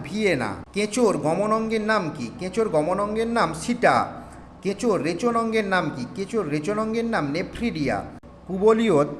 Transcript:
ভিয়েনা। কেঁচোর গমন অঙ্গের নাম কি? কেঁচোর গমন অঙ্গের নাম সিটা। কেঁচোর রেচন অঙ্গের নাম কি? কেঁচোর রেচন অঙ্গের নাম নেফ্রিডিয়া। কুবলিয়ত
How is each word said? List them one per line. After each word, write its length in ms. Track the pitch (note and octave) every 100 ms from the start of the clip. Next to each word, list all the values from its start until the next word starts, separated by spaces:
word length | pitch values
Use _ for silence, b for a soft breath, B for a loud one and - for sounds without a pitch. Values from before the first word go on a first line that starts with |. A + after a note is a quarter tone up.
ভিয়েনা। 500 | - G#3 G#3 D3 A2 F#2+ -
কেঁচোর 460 | G3 G#3 B3+ A3+ E3
গমন 340 | D3 E3+ G#3+
অঙ্গের 280 | A3 A3 A3
নাম 300 | G#3+ G#3+ D#3+ -
কি? 140 | A#2 -
কেঁচোর 300 | F#3 A3+ A3
গমন 320 | D#3 D#3 F#3+
অঙ্গের 260 | G#3 A3 A#3
নাম 280 | A#3 E3+
সিটা। 580 | D#3+ - A#3+ F3+ B2 G2 - B B B -
কেঁচোর 400 | F#3 G3 A#3+ F3
রেচন 340 | C#3+ F3 A#3+ A#3
অঙ্গের 280 | A3+ A3
নাম 260 | G3+ F#3 D#3 B2
কি? 100 | A#2+
কেঁচোর 340 | - G3 A3+ D#3
রেচন 300 | D3+ D#3 G#3
অঙ্গের 260 | A3 A3+
নাম 280 | A3+ G#3 C#3+
নেফ্রিডিয়া। 720 | D#3 F#3+ - A#3 D#3+ C3+ G2+ - - - - -
কুবলিয়ত 600 | F#3+ G#3+ A3+ A3+ D3 D3